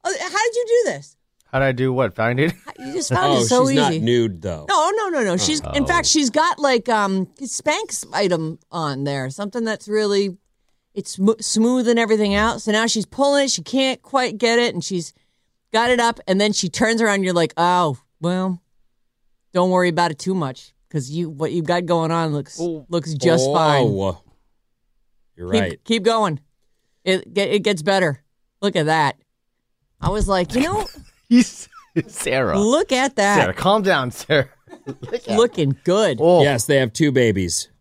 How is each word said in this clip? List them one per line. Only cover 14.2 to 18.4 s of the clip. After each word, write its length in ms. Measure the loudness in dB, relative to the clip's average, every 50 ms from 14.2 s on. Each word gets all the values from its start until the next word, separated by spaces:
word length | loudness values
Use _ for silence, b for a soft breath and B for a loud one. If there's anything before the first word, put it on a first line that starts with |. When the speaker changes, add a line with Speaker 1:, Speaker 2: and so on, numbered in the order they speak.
| 0 0 -2
Speaker 1:
get 220 | 0 0 2 2 2
it, 140 | 2 0 -2
and 80 | -6 -6
she's 300 | -6 -6 -6 -6 -8 _ _ _ _ _ _ _ _ _ _ _ _ 0
got 160 | 0 2 2
it 80 | 2 2
up, 220 | 2 0 0 -4 -2
and 140 | 0 0 2
then 140 | 2 0 0
she 160 | -2 -4 -6
turns 320 | -2 0 0 0 2 2
around, 140 | 2 2 2
and 80 | 0 0
you're 80 | 0 0
like, 200 | 0 0 0 0
"Oh, 400 | 0 2 2 2 2 2 0 -2 -6 _ _ _ _
well, 400 | -4 -4 -2 -2